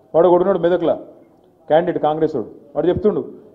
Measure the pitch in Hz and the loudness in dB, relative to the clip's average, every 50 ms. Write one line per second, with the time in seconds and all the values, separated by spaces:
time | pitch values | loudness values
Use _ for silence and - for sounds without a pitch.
0 | _ _ - 156 175 180 175 175 185 196 190 175 165 175 180 170 170 147 120 - | _ _ 0 2 4 4 4 4 2 0 0 0 0 0 0 0 0 -2 -2 -4
1 | - - - - - _ _ _ _ _ _ _ _ - 147 165 175 175 156 151 | -6 -16 -20 -20 -20 _ _ _ _ _ _ _ _ 0 0 2 2 0 -2 -2
2 | 147 147 156 160 160 147 - 123 101 - - - - - - 143 156 175 185 180 | -2 -2 0 0 -2 -2 -2 -6 -8 -8 -14 -20 -20 -8 -6 -2 -2 0 -2 0
3 | - 208 185 147 120 - - - - - _ | 0 0 -2 -2 -6 -8 -14 -20 -20 -20 _